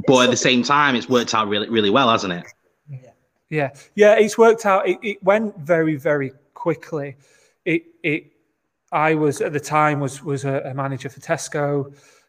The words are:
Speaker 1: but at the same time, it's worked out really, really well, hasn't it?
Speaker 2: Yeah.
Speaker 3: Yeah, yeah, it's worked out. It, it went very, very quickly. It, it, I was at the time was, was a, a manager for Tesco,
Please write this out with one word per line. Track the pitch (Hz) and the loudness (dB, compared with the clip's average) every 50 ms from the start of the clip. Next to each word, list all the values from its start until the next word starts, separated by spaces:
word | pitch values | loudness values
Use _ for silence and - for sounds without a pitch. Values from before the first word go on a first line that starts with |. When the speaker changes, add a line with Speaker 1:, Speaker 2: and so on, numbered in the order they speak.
| - - | 0 2
Speaker 1:
but | 135 123 123 | 4 4 4
at | 120 | 4
the | 120 | 2
same | 120 - 143 127 123 113 | 2 2 2 2 2 2
time, | 123 143 147 147 143 127 | 0 2 2 2 2 0
it's | 117 - - | -2 -2 -2
worked | 127 120 113 - - | -2 -2 0 0 -2
out | 110 107 | -2 -2
really, | 101 104 101 107 113 | -2 -2 -4 -4 -2
really | 117 113 104 101 | -2 0 0 2
well, | 101 135 135 117 | 2 2 4 2
hasn't | 113 110 101 95 87 | 2 0 0 -4 -8
it? | 87 85 - - _ _ _ _ _ _ 147 | -8 -10 -14 -20 _ _ _ _ _ _ -20
Speaker 2:
Yeah. | 139 127 127 117 _ _ _ _ _ _ _ _ | -20 -20 -20 -20 _ _ _ _ _ _ _ _
Speaker 3:
Yeah, | 156 151 143 131 - - - _ _ | -6 -4 -4 -6 -6 -12 -20 _ _
yeah, | 202 208 208 214 220 | 4 6 6 8 6
it's | 214 208 - | 6 4 4
worked | - 226 226 220 226 - | 4 6 6 6 4 2
out. | 202 190 185 - 175 | 0 0 0 0 -2
It, | 180 - - | -4 -4 -6
it | 214 202 - - | -8 -8 -2 0
went | 185 202 220 226 202 208 175 | 2 2 2 0 -4 -8 -10
very, | 143 151 175 165 160 156 156 | -4 0 0 0 2 0 -2
very | 135 139 165 147 147 139 127 - _ _ _ _ | -2 -2 -2 -2 -2 -2 -6 -8 _ _ _ _
quickly. | - - 170 156 160 - - 170 151 139 143 135 - _ _ _ _ _ _ _ _ _ | -8 -6 -4 -4 -4 -8 -10 -10 -10 -10 -10 -14 -18 _ _ _ _ _ _ _ _ _
It, | 185 165 170 - _ _ _ - | -4 -4 -4 -4 _ _ _ -6
it, | 160 147 175 175 _ _ _ _ _ _ _ _ _ _ _ _ _ | -4 -4 -4 -6 _ _ _ _ _ _ _ _ _ _ _ _ _
I | 180 151 151 156 160 | -2 0 0 0 0
was | 151 151 147 139 - | 2 0 0 0 -2
at | 214 190 147 | -4 -6 -4
the | 147 | -6
time | - - 151 156 151 151 147 139 | -6 -2 0 0 2 2 0 -2
was, | 143 131 - - | -4 -6 -8 -10
was | - 156 139 131 117 | -8 -8 -8 -6 -6
a, | 139 135 139 - | -6 -6 -6 -6
a | 143 131 | -8 -8
manager | 139 135 135 135 127 - 135 | -8 -6 -6 -8 -8 -10 -14
for | - - | -14 -14
Tesco, | - - 165 143 - - - 151 147 143 143 143 139 143 - - _ _ _ _ _ | -8 -6 -6 -6 -6 -6 -6 -4 -4 -2 -2 -4 -4 -6 -10 -20 _ _ _ _ _